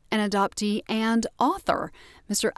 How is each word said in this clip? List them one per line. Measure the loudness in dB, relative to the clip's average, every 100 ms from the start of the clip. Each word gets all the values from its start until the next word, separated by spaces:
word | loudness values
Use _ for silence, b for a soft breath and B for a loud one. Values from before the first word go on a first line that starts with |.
| -4
an | -2 0
adoptee | 2 0 0 -2 -2 -2
and | -2 2 0 0 0
author. | 0 0 0 -2 -2 -12 b b b
Mister | -2 -2